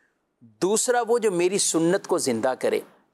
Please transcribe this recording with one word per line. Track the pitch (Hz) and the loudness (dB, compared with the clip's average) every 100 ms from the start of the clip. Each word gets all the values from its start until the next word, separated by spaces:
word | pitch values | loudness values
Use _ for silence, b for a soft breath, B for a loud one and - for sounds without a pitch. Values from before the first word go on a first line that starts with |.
| _ _ _ _ | _ _ _ _
دوسرا | 117 107 180 220 - 240 220 | -20 -4 -2 0 0 0 2
وہ | 240 | 0
جو | 214 | 0
میری | 175 180 196 | 0 0 0
سنت | - 165 165 196 - | -2 0 2 0 0
کو | 175 | -2
زندہ | 127 113 131 127 | 0 0 0 0
کرے | 120 113 - _ _ | -2 -2 -6 _ _